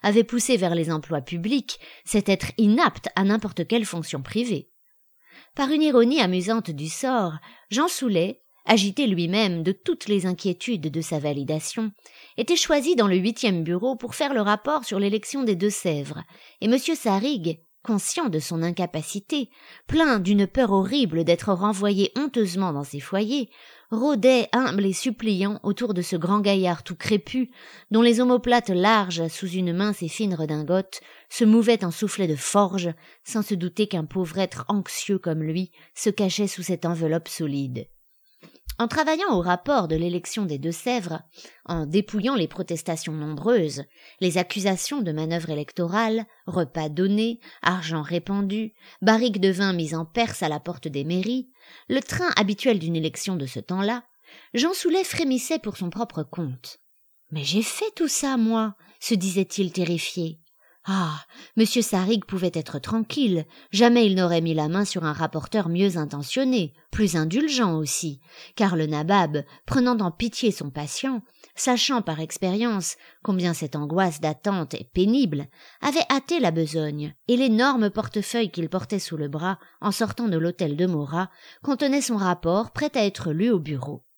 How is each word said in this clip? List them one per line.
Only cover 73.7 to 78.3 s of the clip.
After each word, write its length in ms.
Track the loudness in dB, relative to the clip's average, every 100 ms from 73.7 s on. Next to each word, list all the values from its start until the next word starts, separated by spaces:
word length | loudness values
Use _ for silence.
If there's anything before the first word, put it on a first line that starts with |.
| -6
angoisse 440 | -2 0 0 0
d'attente 540 | -4 -2 -2 -2 -4
est 160 | -8 -6
pénible, 560 | 0 4 4 2 0 -8 _ -20 -6
avait 240 | -2 0 2
hâté 300 | 0 0 0
la 100 | 2
besogne, 640 | 2 -2 -2 -4 -4 -8 -10 0
et 80 | 2
l'énorme 560 | 4 4 4 4 0
portefeuille 580 | 0 -4 -4 -4